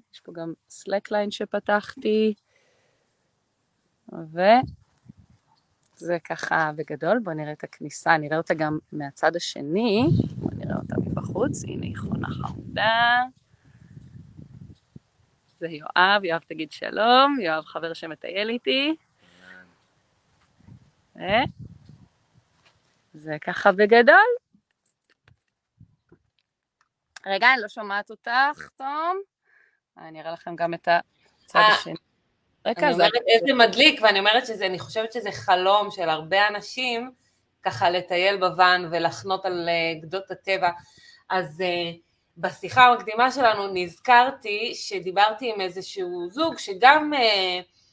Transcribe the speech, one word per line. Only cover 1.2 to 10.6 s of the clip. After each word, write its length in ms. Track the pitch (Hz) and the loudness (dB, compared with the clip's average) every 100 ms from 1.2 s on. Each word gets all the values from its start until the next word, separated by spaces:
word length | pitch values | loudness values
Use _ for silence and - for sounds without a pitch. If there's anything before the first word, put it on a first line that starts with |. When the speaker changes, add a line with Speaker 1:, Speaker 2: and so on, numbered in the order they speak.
| 208 | -4
Speaker 1:
שפתחתי, 1000 | - 208 202 - 208 - - 220 214 220 208 _ _ _ _ _ _ _ _ _ _ _ _ _ _ _ _ - | -6 -6 -6 0 -2 -2 -6 0 2 2 -2 _ _ _ _ _ _ _ _ _ _ _ _ _ _ _ _ -18
וזה 440 | 170 160 165 190 240 - - _ _ - - _ _ _ _ _ _ - - 170 170 | -16 -12 0 4 4 4 -8 _ _ -20 -20 _ _ _ _ _ _ -20 -14 -6 -6
ככה 480 | - 165 - 160 156 151 | -6 -10 -2 0 0 -4
בגדול. 440 | 151 147 160 240 | -10 -6 -2 -2
בואו 160 | 190 156 | -2 -8
נראה 160 | 151 | -8
את 120 | 151 | -10
הכניסה, 540 | - - 151 - 165 160 | -14 -14 -14 -4 2 2
נראה 200 | 143 156 | 2 -4
אותה 160 | - | -2
גם 240 | 165 156 151 - | -2 -2 -4 -6
מהצד 440 | 151 143 - 156 170 | -10 -10 -2 -2 0
השני, 720 | - - 143 185 240 202 302 - - - | -6 -8 -4 -2 0 2 2 2 0 -6
בואו 200 | - | -8
נראה 200 | - | -8